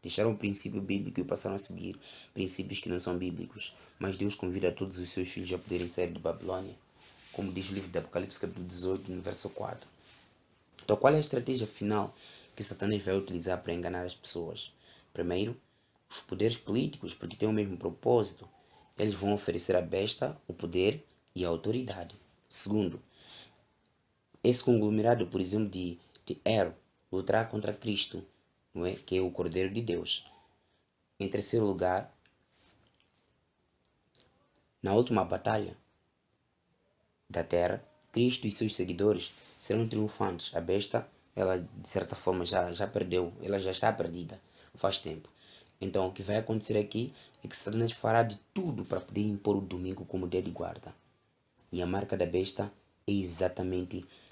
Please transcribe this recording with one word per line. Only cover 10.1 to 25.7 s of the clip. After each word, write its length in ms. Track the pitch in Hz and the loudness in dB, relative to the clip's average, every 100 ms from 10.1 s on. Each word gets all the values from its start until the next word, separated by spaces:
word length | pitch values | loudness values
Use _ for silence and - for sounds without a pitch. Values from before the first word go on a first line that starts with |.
| - - _ _ _ _ - | -20 -20 _ _ _ _ -12
Então, 140 | - 107 | 2 6
qual 160 | 135 | 8
é 40 | 151 | 6
a 20 | |
estratégia 480 | 147 127 120 127 107 | 4 -2 0 -2 -2
final 480 | - 104 104 98 - - - - - | -2 0 0 0 -6 -18 -18 -18 -2
que 80 | |
Satanás 400 | 104 - 101 104 | -2 0 0 0
vai 120 | 95 98 | 2 0
utilizar 460 | 95 90 92 87 | 0 -4 -2 -2
para 120 | - | -2
enganar 300 | 87 87 90 | -4 -2 -4
as 120 | 90 - | -6 -4
pessoas? 580 | - 87 82 82 - - - - _ | -4 -2 -4 -8 -12 -14 -20 -20 _
Primeiro, 420 | - 87 87 110 120 _ _ _ _ _ | -4 0 0 0 -4 _ _ _ _ _
os 120 | - | -8
poderes 360 | - 98 110 113 | -6 0 2 2
políticos, 560 | - 110 151 - 85 | 0 0 0 -4 -10
porque 220 | - - - | -8 -10 -2
têm 120 | 107 | 2
o 60 | |
mesmo 240 | 107 101 90 | 2 0 -2
propósito. 720 | 95 85 120 120 104 - - - _ - - - | -6 -2 4 4 4 -4 -14 -20 _ -20 -20 -2
Eles 160 | 107 | 0
vão 200 | 98 98 | 2 2
oferecer 420 | 104 - - - 90 | 2 0 -2 2 2
à 60 | |
besta 540 | 82 95 107 - 131 156 - | 2 0 2 0 -2 -4 -12
o 60 | |
poder 520 | 90 85 90 98 151 - _ _ 90 | -8 -2 4 4 2 -8 _ _ -4
e 100 | 87 | -2
a 20 | |
autoridade. 680 | 82 101 120 127 92 87 - - _ _ | 0 0 -2 -4 -8 -10 -14 -20 _ _
Segundo, 500 | - 98 107 95 76 - - - - - - _ _ _ _ _ _ _ - | 2 4 4 2 -2 -14 -20 -20 -18 -18 -20 _ _ _ _ _ _ _ 2
esse 200 | 120 123 | 6 6
conglomerado, 640 | - 117 104 107 110 120 104 | 6 6 6 4 4 4 2
por 120 | - | 0
exemplo, 300 | 90 107 | 0 0
de 300 | 104 | 0